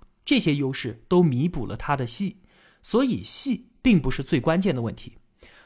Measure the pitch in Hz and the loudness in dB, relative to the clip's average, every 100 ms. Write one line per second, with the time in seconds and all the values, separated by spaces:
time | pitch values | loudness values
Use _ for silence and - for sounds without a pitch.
0 | - _ - 269 - 143 135 135 123 107 | -20 _ 0 2 2 0 -2 -4 -8 -10
1 | - 180 175 123 165 175 98 107 - 123 | 0 4 4 2 -2 -2 -6 -6 -4 -4
2 | 120 - 196 - _ _ _ _ - 220 | -4 -4 -6 -8 _ _ _ _ -2 0
3 | 269 117 107 - 277 226 - _ 262 190 | 2 -2 -6 -6 -2 -4 -6 _ 4 4
4 | 131 - 135 143 139 165 196 131 113 - | 4 -2 -2 0 2 0 0 -2 -4 -8
5 | - - _ _ - - | -16 -20 _ _ -20 -20